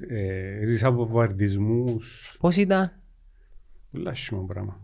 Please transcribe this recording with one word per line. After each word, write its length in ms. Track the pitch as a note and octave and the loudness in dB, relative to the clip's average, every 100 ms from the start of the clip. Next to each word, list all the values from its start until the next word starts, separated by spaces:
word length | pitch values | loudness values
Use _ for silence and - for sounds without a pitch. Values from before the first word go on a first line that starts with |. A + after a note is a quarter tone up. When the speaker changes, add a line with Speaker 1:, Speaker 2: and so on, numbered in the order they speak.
| - | -8
Speaker 1:
ε, 540 | A2 F#2+ F#2+ F#2+ G2+ A2 | -4 -4 -4 -6 -2 0
ζήσαμε 300 | A2+ C3 A#2+ | 2 4 2
βομβαρδισμούς. 1400 | A2+ A2+ A2 G2 G2+ G2 G#2+ A#2+ B2 A2+ - - - - | 2 2 2 2 2 2 2 2 0 -2 -6 -18 -20 0
Speaker 2:
Πώς 180 | F3 F3 | 2 4
ήταν; 340 | G3 F#3+ F#3 - - - - - - - - - - | 4 4 2 -4 -20 -20 -20 -20 -20 -20 -20 -20 -14
Speaker 1:
Πολύ 180 | D#2+ - | -8 -8
άσχημο 320 | B2+ - G2 | -8 -8 -8
πράγμα. 380 | F#2+ F#2+ G2 - | -6 -8 -8 -12